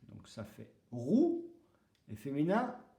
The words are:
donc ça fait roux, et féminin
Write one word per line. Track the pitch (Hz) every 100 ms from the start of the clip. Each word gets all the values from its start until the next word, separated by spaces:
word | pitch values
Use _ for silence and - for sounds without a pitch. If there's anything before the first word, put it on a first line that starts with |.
| -
donc | 107 95
ça | -
fait | 107 - 113 _ _
roux, | 120 120 214 339 349 - - _ _ _ _ _
et | 107
féminin | 139 139 156 202 247 - -